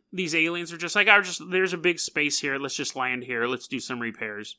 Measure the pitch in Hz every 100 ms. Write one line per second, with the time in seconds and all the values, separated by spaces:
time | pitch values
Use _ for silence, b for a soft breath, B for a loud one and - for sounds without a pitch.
0 | _ 185 175 160 165 175 170 170 170 208
1 | 208 208 185 175 180 185 185 180 175 165
2 | - 151 147 - 147 139 139 - 139 131
3 | 127 127 123 120 120 127 - 131 - 123
4 | 117 104 110 104 104